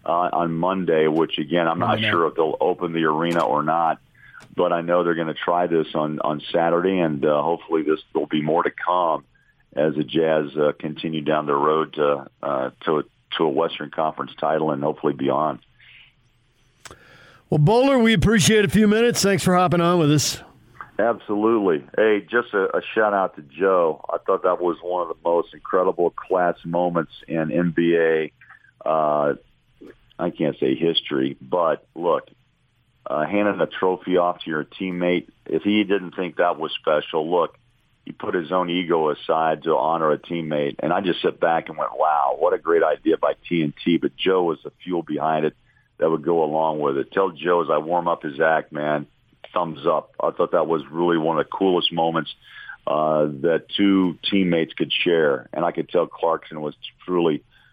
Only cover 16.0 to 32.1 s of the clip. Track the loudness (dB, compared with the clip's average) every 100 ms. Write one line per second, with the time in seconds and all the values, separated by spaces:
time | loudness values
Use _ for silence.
16 | -20 _ _ _ _ _ _ _ -20 -20
17 | -20 -20 -20 -20 -4 2 4 4 4 4
18 | 4 4 4 4 6 4 4 4 4 4
19 | 2 2 2 2 2 4 4 4 4 4
20 | 4 4 2 -4 -12 -20 _ -20 -14 -2
21 | 0 0 -2 0 2 4 2 0 -2 2
22 | 4 2 0 -2 0 0 0 -2 -2 0
23 | 2 2 0 -4 -16 -2 2 4 2 0
24 | -6 -6 -2 0 0 0 0 -2 -4 -4
25 | -4 -4 0 0 -2 -8 -2 0 0 0
26 | -2 -2 -2 0 0 -2 -4 -2 0 -2
27 | -4 -10 -8 -4 -2 0 0 2 2 4
28 | 2 2 -2 _ -20 -20 _ _ -2 0
29 | 2 2 0 -2 _ _ _ _ -20 -20
30 | _ -6 -6 -2 -4 0 -2 0 0 0
31 | -2 -2 -2 -4 -4 0 0 0 _ -4
32 | 0